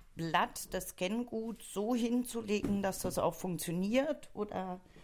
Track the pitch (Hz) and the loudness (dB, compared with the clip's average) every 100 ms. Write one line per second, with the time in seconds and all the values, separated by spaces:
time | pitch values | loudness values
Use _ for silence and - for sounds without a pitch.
0 | - - 165 165 240 - - 185 180 - | -16 -4 2 4 2 -2 -4 -4 -4 -2
1 | 180 226 240 226 226 208 - 196 214 247 | 0 0 -2 -4 -4 -8 -6 -2 2 2
2 | 233 247 247 233 214 208 202 202 196 190 | 4 2 0 -4 0 0 2 2 2 0
3 | 185 180 156 165 185 165 - 170 196 247 | 0 2 2 2 -4 -2 -2 0 4 4
4 | 294 294 - - 208 185 185 180 - - | 2 -2 -6 -6 -4 -4 -4 -6 -10 -18